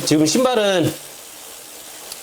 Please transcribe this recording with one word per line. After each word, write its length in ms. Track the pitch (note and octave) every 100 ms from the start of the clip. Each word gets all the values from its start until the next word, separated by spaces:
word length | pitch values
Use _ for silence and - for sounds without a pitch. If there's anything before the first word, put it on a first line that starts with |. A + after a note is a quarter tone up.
| D3
지금 180 | D#3
신발은 680 | D#3 A#3 B3+ B3 G#3 F#3 D3+ - - - - - - - - - - - - -